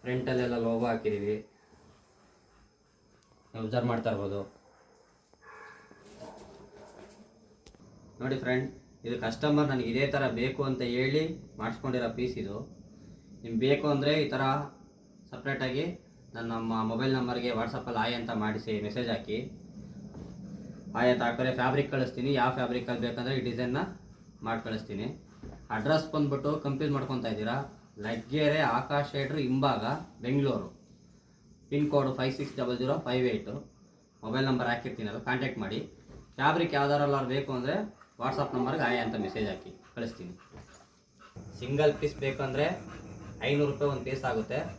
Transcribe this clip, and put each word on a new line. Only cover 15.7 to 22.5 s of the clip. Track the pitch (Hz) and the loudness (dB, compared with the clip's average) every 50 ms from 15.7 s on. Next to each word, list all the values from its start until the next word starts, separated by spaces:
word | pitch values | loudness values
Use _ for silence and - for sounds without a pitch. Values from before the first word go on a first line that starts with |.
| 123 139 160 175 180 - - - - - - - - | 0 0 -2 -2 -4 -8 -14 -20 -20 -20 -20 -14 -10
ನನ್ನ | 117 117 117 117 | -8 -6 -4 -4
ನಮ್ಮ | 113 113 113 113 113 110 110 | -2 -2 0 0 0 0 0
ಮೊಬೈಲ್ | 117 113 131 135 131 131 | 2 2 2 4 4 2
ನಂಬರ್ಗೆ | 123 123 123 123 120 123 117 110 | 2 0 0 0 0 0 0 0
WhatsApp-ಅಲ್ಲಿ | 117 113 123 123 - 123 120 110 110 | 0 -2 -2 -6 -6 -4 0 0 0
ಹಾಯ್ | 117 120 120 | 0 0 -2
ಅಂತ | 113 113 117 107 107 | -2 -2 -2 0 0
ಮಾಡಿಸಿ | 107 104 107 - 113 107 104 101 104 | 0 0 -2 -2 -2 -2 -2 -2 -2
ಮೆಸೇಜ್ | 104 127 120 113 107 | -2 -2 -2 -2 -2
ಹಾಕಿ. | 98 - - 107 113 131 - - - - - - - - - - - - - - - - - - - - - - - - - - - - - - | -4 -2 -4 -4 -4 -4 -6 -10 -14 -16 -18 -16 -16 -16 -14 -14 -14 -14 -14 -14 -14 -14 -14 -14 -14 -14 -12 -12 -12 -12 -14 -14 -14 -14 -8 0
ಹಾಯ್ | 117 123 123 123 | 4 6 6 6
ಅಂತ | - 120 120 | 6 4 0
ಹಾಕಿದ್ರೆ | 117 120 127 131 123 120 | 0 0 0 0 2 2
ಫ್ಯಾಬ್ರಿಕ್ | 123 127 127 139 139 - - | 2 2 4 2 2 2 2
ಕಳಿಸ್ತೀನಿ. | 131 131 123 - - 123 139 139 127 | 0 0 0 -2 -2 0 2 4 4
ಯಾವ | 120 127 | 4 2